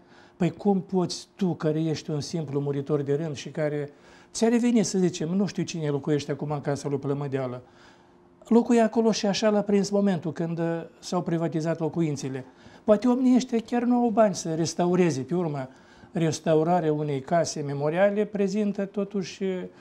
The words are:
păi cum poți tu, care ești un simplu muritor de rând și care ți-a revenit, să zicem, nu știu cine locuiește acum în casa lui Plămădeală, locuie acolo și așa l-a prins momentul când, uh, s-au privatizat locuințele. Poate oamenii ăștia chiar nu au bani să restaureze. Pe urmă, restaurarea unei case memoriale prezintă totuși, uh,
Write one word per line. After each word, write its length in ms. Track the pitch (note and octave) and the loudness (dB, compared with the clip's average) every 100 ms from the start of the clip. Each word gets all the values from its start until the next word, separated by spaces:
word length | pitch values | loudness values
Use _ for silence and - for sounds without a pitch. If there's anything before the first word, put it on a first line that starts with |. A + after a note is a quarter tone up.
| _ - - - | _ -20 -20 -2
păi 140 | F3 | -2
cum 300 | - G#3 F#3+ | 0 0 0
poți 460 | - F#3 E3+ - - - | 0 0 0 -4 -14 -4
tu, 180 | F#3 | -2
care 280 | D3+ D#3+ D#3 | 0 0 0
ești 280 | D#3+ D3 - | -2 -4 -4
un 100 | D3 | -6
simplu 400 | C3+ E3+ C3+ C#3+ | -4 -6 -4 -4
muritor 420 | C#3+ C#3 C#3+ D3 | -2 -4 -2 -2
de 120 | C#3 | 0
rând 200 | C#3+ E3 C#3 | -2 -2 -8
și 120 | D3 | -10
care 400 | E3 D3+ D3 C#3+ - - - - | -4 -4 -4 -8 -12 -20 -20 -14
ți-a 160 | - A3+ | 0 2
revenit, 380 | A#3+ A#3+ A#3+ F#3 | 4 4 2 2
să 120 | F#3+ | 2
zicem, 300 | F3 F3 D#3 | 2 0 -2
nu 180 | F#3+ F#3+ | 0 0
știu 160 | - | -2
cine 260 | E3 E3+ D3 | -6 -4 -2
locuiește 440 | C#3+ D3+ D3 C#3+ | -2 0 0 0
acum 180 | C#3+ D3 | -6 -4
în 100 | C#3+ | -4
casa 280 | D3 C#3 D3 | -2 -4 -2
lui 100 | C#3 | -4
Plămădeală, 640 | C#3 C#3 C#3+ C3+ B2+ B2 - - - - _ _ _ _ - | -2 -4 -2 -4 -4 -8 -14 -20 -20 -20 _ _ _ _ 4
locuie 320 | A#3 A#3 A#3 | 4 6 4
acolo 320 | A3 A#3 A3+ | 4 2 2
și 140 | G3 G#3 | 2 0
așa 220 | F#3 G#3+ | 0 2
l-a 100 | G#3 | 2
prins 300 | G3+ G3+ G3 | 2 0 2
momentul 420 | G3+ G3+ E3+ D#3+ | 2 2 0 -4
când, 260 | - E3 E3+ | -4 -4 -2
uh, 60 | E3 E3 D#3+ - | -2 -4 -8 -14
s-au 220 | - F3+ | -6 -4
privatizat 560 | E3+ E3 E3 E3 D#3+ - | -2 -2 -2 -2 -2 -2
locuințele. 640 | D#3 E3+ D#3+ C#3 C3+ C3 - - - - | -2 -2 -2 -2 -6 -8 -10 -20 -20 -4
Poate 240 | - G#3 B3 | 2 4 4
oamenii 280 | B3 B3+ B3+ | 4 4 4
ăștia 220 | B3+ A#3 A#3 | 4 -2 -2
chiar 160 | A#3+ | 0
nu 120 | A#3+ B3 | 2 2
au 120 | A#3+ | 2
bani 260 | G#3+ G#3+ | 4 4
să 200 | E3 F3 | 2 -4
restaureze. 640 | D#3+ D#3+ - F3 F3+ F3 C3+ | -2 -2 0 2 4 4 2
Pe 140 | B2 | -2
urmă, 340 | E3+ E3 C#3+ C3 - - - - | -2 -2 -4 -8 -14 -20 -20 -10
restaurarea 800 | E3+ D#3+ D3 E3+ D#3 D#3+ F3+ D#3 | -2 0 0 2 2 4 2 2
unei 280 | D3+ D3+ C3+ | 0 -2 -4
case 400 | C3+ E3+ D3+ E3 | 0 0 0 -4
memoriale 640 | C#3+ C#3 D3 E3+ G3+ G3+ | -6 -2 -2 2 2 2
prezintă 600 | G#3 G3+ G3 G#3 G#3 G3 | -2 -2 0 0 -2 -2
totuși, 580 | G3 G3+ G3+ G3+ F3 - | -4 -4 -4 -4 -6 -6
uh, 200 | F#3+ F#3 F3+ - | -4 -4 -8 -16